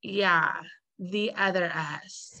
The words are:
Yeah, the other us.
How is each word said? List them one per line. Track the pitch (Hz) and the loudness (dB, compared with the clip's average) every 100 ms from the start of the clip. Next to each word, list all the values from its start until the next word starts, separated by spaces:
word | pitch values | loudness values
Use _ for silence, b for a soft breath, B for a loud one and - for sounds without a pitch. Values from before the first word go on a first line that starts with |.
Yeah, | 220 196 190 170 156 - - - _ _ | -4 0 4 4 4 -2 -10 -20 _ _
the | 180 208 208 | -4 -2 -2
other | - 196 185 175 | 2 2 2 0
us. | 160 151 147 - - - - | -2 -6 -8 -12 -18 -18 -20